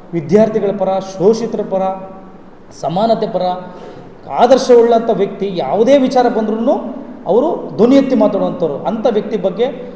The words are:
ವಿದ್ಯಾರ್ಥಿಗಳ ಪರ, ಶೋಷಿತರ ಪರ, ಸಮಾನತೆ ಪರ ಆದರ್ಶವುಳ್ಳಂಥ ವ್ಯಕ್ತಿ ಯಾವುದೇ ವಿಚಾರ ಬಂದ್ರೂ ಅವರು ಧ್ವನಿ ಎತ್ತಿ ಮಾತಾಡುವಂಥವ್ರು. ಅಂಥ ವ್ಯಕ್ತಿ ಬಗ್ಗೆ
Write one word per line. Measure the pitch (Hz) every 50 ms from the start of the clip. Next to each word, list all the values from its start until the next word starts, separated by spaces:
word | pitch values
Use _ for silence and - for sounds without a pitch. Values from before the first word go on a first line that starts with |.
| - - -
ವಿದ್ಯಾರ್ಥಿಗಳ | 170 151 135 185 208 220 220 220 220 196 202 190 202
ಪರ, | 190 185 190 190
ಶೋಷಿತರ | 190 - - - 180 202 214 226 233 220 - 214 202 -
ಪರ, | 190 190 190 190 190 190 - - - - - - - - - - - - - - - -
ಸಮಾನತೆ | - 143 160 190 220 226 226 - 220
ಪರ | 185 175 180 180 180 180 180 - - - - - - - - - - - - - -
ಆದರ್ಶವುಳ್ಳಂಥ | - 147 214 240 262 247 - - 247 233 226 233 233 226 226 - 214
ವ್ಯಕ್ತಿ | 170 196 196 - - 190 202 180
ಯಾವುದೇ | 170 147 131 147 196 226 233 277 285
ವಿಚಾರ | 254 247 254 254 247 240
ಬಂದ್ರೂ | - 214 220 208 214 220 226 262 320 403 - - - - - - - - -
ಅವರು | - 175 226 269 330 - - - - -
ಧ್ವನಿ | - 202 247 269
ಎತ್ತಿ | 269 269 262 254
ಮಾತಾಡುವಂಥವ್ರು. | 220 214 208 - 190 185 180 - - 170 156 143 131 -
ಅಂಥ | 160 202 233 220 254
ವ್ಯಕ್ತಿ | 214 214 196 - 233
ಬಗ್ಗೆ | 208 180 196 180 185 233 269 294 - - - -